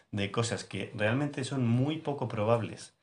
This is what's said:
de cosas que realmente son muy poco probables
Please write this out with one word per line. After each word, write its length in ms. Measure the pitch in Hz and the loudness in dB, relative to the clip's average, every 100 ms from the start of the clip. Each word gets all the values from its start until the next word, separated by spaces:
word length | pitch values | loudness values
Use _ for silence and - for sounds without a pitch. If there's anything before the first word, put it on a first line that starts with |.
| _ | _
de 200 | 104 101 | -4 -2
cosas 320 | - 113 95 | 0 0 -2
que 280 | - 95 110 117 | -6 -8 -6 -2
realmente 480 | 107 123 147 147 | 0 2 0 -2
son 240 | 127 139 120 | -4 0 4
muy 300 | 120 135 160 | 4 4 0
poco 300 | 151 - 123 | -2 -2 -2
probables 640 | 107 104 117 95 - - _ | 0 4 4 2 -6 -14 _